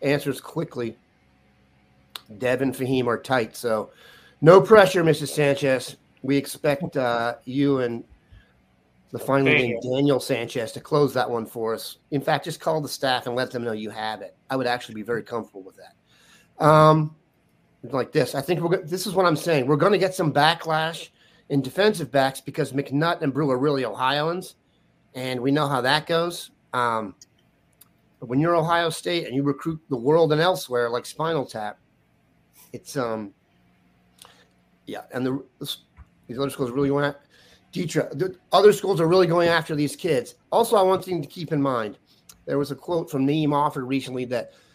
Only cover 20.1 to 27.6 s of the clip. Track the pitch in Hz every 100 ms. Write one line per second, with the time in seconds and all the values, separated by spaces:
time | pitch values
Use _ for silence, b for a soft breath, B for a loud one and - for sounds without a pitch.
20.1 | 185 160 143 151 170 160 156 160 165 -
21.1 | b b b b 139 127 175 214 208 131
22.1 | 139 131 - - - 143 131 139 143 165
23.1 | 170 151 127 147 127 147 139 117 101 131
24.1 | 147 156 185 185 - _ _ _ _ _
25.1 | 127 131 127 127 143 143 135 123 151 151
26.1 | 165 170 175 - _ - 123 120 113 101
27.1 | - - _ _ _